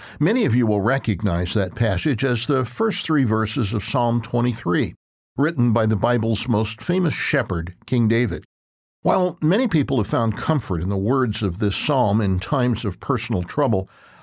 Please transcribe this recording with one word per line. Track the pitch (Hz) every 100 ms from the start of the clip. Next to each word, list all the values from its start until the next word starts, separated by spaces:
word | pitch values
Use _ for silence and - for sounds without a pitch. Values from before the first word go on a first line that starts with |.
| - -
many | 156 247
of | 170
you | 120 110
will | 104
recognize | 107 139 - 92 101 85 85
that | 104 92
passage | - 117 92 156 120 135
as | 117 -
the | 135 120
first | - 226 - -
three | 151
verses | 120 110 107 139 98
of | 107 -
Psalm | 135 117 117
twenty-three, | 110 120 123 113 175 170 98 - _ _ _ -
written | 151 165 120
by | 110 110
the | 104
Bible's | 120 123 113 107 -
most | 110 107 -
famous | - 185 170
shepherd, | - - 139 - 85 85 - -
King | 123 110
David. | 117 117 - - _ _ _ _ _
While | 185 185 180 175
many | 151 208 262
people | 160 127 131
have | 98
found | 131 113 104
comfort | - 151 - 85
in | 92
the | 98
words | 104 135 120 -
of | 101 87
this | 101 -
psalm | - 135 107 107
in | 98 92
times | - 135 123 110
of | 104 -
personal | - 123 - 90
trouble, | 85 - 135 98 98 - - -